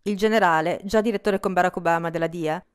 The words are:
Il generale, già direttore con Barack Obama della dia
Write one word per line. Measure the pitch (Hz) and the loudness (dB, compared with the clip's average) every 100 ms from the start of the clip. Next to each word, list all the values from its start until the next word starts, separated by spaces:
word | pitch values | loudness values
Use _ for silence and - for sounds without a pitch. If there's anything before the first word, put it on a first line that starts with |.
Il | - 202 | -4 -2
generale, | 214 220 185 160 160 175 | 2 4 4 4 0 -4
già | 196 220 | 0 0
direttore | 214 202 214 196 | 0 -2 -2 -2
con | 196 | 0
Barack | 180 180 185 | 0 0 0
Obama | 170 170 170 | 0 0 -2
della | 165 165 | -4 -4
dia | 175 156 165 _ | -4 -4 -4 _